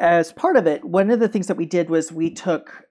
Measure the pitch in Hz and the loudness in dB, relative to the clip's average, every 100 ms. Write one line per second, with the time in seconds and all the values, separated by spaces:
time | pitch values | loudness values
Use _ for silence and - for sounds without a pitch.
0 | 170 170 165 - 349 277 165 147 - 180 | 2 2 0 -2 0 2 2 -2 -2 0
1 | 202 233 220 214 180 165 165 180 160 165 | 2 2 0 -2 -4 -4 -2 -2 0 -2
2 | 160 160 165 - 185 156 - - _ | -2 -4 -4 -4 -4 -4 -6 -20 _